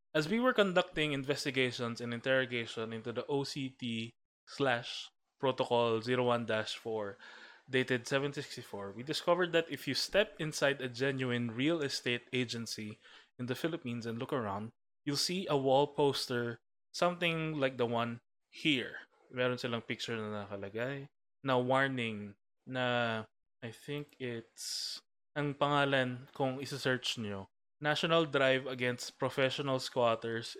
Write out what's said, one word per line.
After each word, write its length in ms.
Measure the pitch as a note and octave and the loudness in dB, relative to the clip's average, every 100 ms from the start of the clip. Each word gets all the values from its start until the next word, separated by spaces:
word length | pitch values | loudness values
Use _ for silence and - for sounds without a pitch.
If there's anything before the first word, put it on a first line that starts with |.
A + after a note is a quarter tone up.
| _ D#3 | _ -2
"As 80 | D#3 | 2
we 160 | A3+ | 2
were 100 | B3+ | 4
conducting 600 | B3 G3 F3+ F3+ D#3+ D3+ | 4 4 4 2 0 0
investigations 880 | C#3 C3+ C#3 D3 C3 B2+ A#2+ A#2 A#2 | 0 0 -2 0 2 2 0 -4 -4
and 80 | A#2+ | -6
interrogation 800 | A#2 C3 C3 B2 A#2+ A2+ - A2+ | -4 2 2 2 -2 -4 -6 -6
into 240 | A2+ A#2 | -6 -6
the 100 | A#2 - | -4 -2
O 160 | C#3+ C#3 | -2 -2
C 240 | D3+ C3 | -4 -6
T 480 | - B2 A2+ A#2 - _ _ - | -6 -4 -4 -6 -10 _ _ -12
slash 640 | - C3+ A#2+ - - - _ _ - | 0 2 2 -2 -10 -12 _ _ -2
Protocol 640 | C3+ C3 B2+ A#2+ A#2 A2+ | 0 2 4 4 4 2
zero 320 | A2+ B2+ B2 | 2 2 4
one 160 | A#2+ A2+ | 2 2
dash 240 | A2 G#2+ | 0 -2
four, 480 | - A#2 A2 G2+ G2 - - - - - | -6 -6 -4 -6 -10 -16 -20 -20 -20 -2
dated 400 | C3 B2+ B2+ A2+ | 0 2 0 0
seven 240 | C#3 C#3+ | 0 0
sixty-four, 640 | C#3+ - - - G2+ G2 G2+ | -6 -10 -10 -10 -10 -10 -8
we 80 | C#3 | -6
discovered 480 | D3 - F3 F3 | -2 4 4 4
that 160 | E3 E3 | 2 0
if 160 | C#3+ - | -4 -4
you 80 | |
step 400 | B2+ - F#3+ G#3+ - | -2 0 2 2 0
inside 400 | D#3 - C#3+ C#3 | -4 0 0 0
a 80 | B2+ | -4
genuine 640 | A#2 C#3 C3+ B2+ A#2+ A#2+ | -2 -2 0 0 0 -2
real 320 | A2+ C#3+ E3+ C#3 | 0 0 2 -2
estate 400 | - B2+ A#2+ - | -2 -2 -2 -2
agency 640 | B2+ A#2+ A#2 A2+ - G#2+ - - - - - | -2 -2 -4 -6 -8 -8 -12 -18 -20 -18 -8
in 80 | B2 | -6
the 80 | B2 | -2
Philippines 500 | E3 D#3+ B2 A#2+ A2+ | -2 -4 -6 -6 -6
and 140 | A2+ | -6
look 160 | C3 C#3 | -4 -2
around, 340 | G#2+ G2+ A2+ - _ _ D3 | -2 -4 -6 -12 _ _ -4
you'll 100 | C#3+ | 0
see 300 | - F3+ F#3+ | 0 0 0
a 100 | D3 | 2
wall 300 | C3+ C3+ C#3+ | 4 4 4
poster, 720 | - C#3+ B2+ - A#2+ A#2 A#2 _ _ _ | 4 2 2 -2 -2 -2 -6 _ _ _
something 640 | - F3 F3 F3 D#3+ D#3+ D3+ | 0 0 2 0 2 0 0
like 240 | C3+ B2+ | 0 2
the 80 | A#2+ | 0
one 320 | A#2 A#2 A#2+ _ _ _ | 2 0 -4 _ _ _
here." 560 | - D#3+ C3 G2+ - - _ _ | -4 0 2 0 -8 -16 _ _
Meron 260 | B2+ B2 B2 | 0 0 0
silang 240 | A#2+ A#2 | -2 -4
picture 320 | - A#2 - | -4 -6 -4
na 300 | A#2 G#2+ G#2 G2 | -4 -4 -6 -6
nakalagay, 600 | G2+ G2+ G#2+ B2+ C#3 C#3 _ _ _ | -8 -6 -4 -4 -6 -10 _ _ _
na 160 | C3+ B2+ | 2 2
warning, 800 | B2 C3 C3+ B2+ A#2 G#2+ G#2 - _ _ - | 4 4 2 0 -2 -4 -8 -14 _ _ -8
na 540 | B2+ B2 A#2+ A#2 A2 G#2+ _ _ _ A#2 | -2 0 2 0 -2 -6 _ _ _ -14
I 80 | |
think 400 | - - C#3+ C#3+ - | -12 -10 -8 -8 -10
it's, 800 | B2 A#2 - - - - - - _ _ _ | -8 -8 -10 -12 -8 -6 -6 -10 _ _ _
ang 240 | D3+ D3 C#3 | -4 -2 2
pangalan, 720 | C#3+ C#3+ C#3 C3+ B2+ B2 C#3 - | 4 4 4 4 2 -2 -8 -2
kung 240 | C3+ C3 | 0 0
isa-search 560 | B2+ C#3 C3+ B2+ - - | -6 -2 0 0 0 -4
nyo, 320 | G#2+ G2 G2 _ _ - | -4 -6 -10 _ _ -6
National 480 | D3 D3 E3+ E3 D#3+ | -2 0 4 4 4
Drive 400 | C#3 C3+ C3 C3+ | 4 6 4 0
Against 480 | B2 B2 A#2+ - - | -2 -2 -2 -6 -2
Professional 640 | C3 - C3 C#3+ C#3+ C3 | -2 2 2 2 0 0
Squatters 720 | - C3 A#2 A2+ A2+ A2+ A#2 - | 0 2 4 4 0 -4 -6 -8